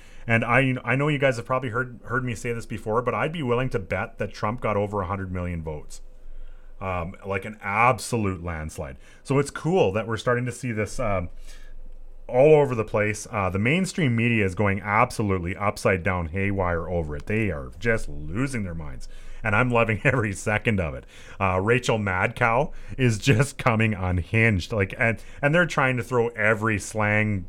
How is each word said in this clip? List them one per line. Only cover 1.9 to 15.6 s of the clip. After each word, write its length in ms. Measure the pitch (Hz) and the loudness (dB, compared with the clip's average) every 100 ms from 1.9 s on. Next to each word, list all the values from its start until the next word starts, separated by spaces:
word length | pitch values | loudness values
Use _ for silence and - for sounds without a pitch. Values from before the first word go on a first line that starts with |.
| 120 | -8
heard 200 | - 123 | -4 -4
me 100 | 127 | -2
say 180 | 107 123 | -4 -4
this 140 | 117 - | -6 -6
before, 340 | 104 110 113 | -8 -2 0
but 140 | 120 | 0
I'd 180 | 107 147 | 0 -2
be 100 | 170 | -2
willing 280 | 123 120 131 | 0 0 0
to 80 | 113 | -2
bet 400 | 90 92 113 - | -2 -4 -4 -6
that 160 | 107 | -8
Trump 260 | - 107 123 | -4 -4 -2
got 160 | 110 101 | -2 0
over 240 | 101 101 | 0 -2
a 60 | 90 | -2
hundred 260 | 98 95 | -4 -4
million 300 | 90 90 85 | -4 -4 -4
votes. 400 | 78 76 - - - - - - - - - - | -6 -8 -10 -14 -14 -14 -12 -10 -10 -12 -16 -8
Um, 360 | 95 90 85 - | -4 -4 -4 -8
like 220 | 98 98 107 | -6 -4 -4
an 120 | 107 | -8
absolute 840 | 101 104 120 123 - 117 101 90 | -2 4 4 4 -2 -2 -2 -2
landslide. 540 | 87 80 78 - 71 65 - - | -6 -6 -8 -8 -10 -12 -18 -18
So 140 | - 135 | -2 0
it's 120 | 143 | 0
cool 420 | - 156 185 110 | -4 0 2 2
that 140 | 104 110 | 2 -2
we're 120 | 107 | -2
starting 260 | 131 120 | 0 0
to 80 | 123 | -2
see 200 | - 123 | -6 -4
this, 280 | 107 101 - | -2 -2 -2
um, 300 | 113 95 90 - - - - - - - - - - | 0 0 -2 -8 -12 -14 -14 -12 -12 -12 -14 -14 0
all 260 | 123 151 | 6 10
over 200 | 151 139 | 10 8
the 100 | 117 | 2
place. 420 | 104 110 104 104 - | 0 2 0 -2 -4
Uh, 180 | 110 92 | -2 0
the 100 | 95 | 2
mainstream 580 | 113 170 185 - 139 113 | 2 2 0 0 0 2
media 280 | 120 117 | 2 2
is 100 | 95 | 2
going 260 | 92 101 98 | 2 2 2
absolutely 760 | 101 107 123 - 104 92 85 | 2 2 2 2 0 0 -2
upside 460 | 98 | -2